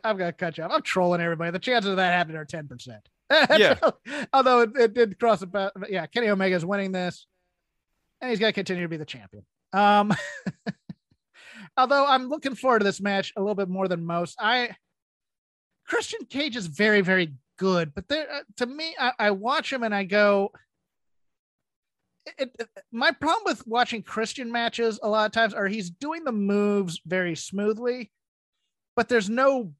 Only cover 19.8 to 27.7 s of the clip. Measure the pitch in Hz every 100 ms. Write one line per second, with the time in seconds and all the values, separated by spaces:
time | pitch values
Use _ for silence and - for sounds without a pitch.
19.8 | 226 202 185 208 208 202 202 - _ _
20.8 | _ _ _ _ _ _ _ _ _ _
21.8 | _ _ _ _ 302 320 254 - 226 -
22.8 | - 233 311 - 294 440 392 240 220 233
23.8 | 240 226 - 220 220 - 233 233 233 233
24.8 | 226 220 220 214 214 226 226 208 196 220
25.8 | 175 170 294 330 302 214 196 208 208 202
26.8 | 180 165 160 185 175 156 - 190 214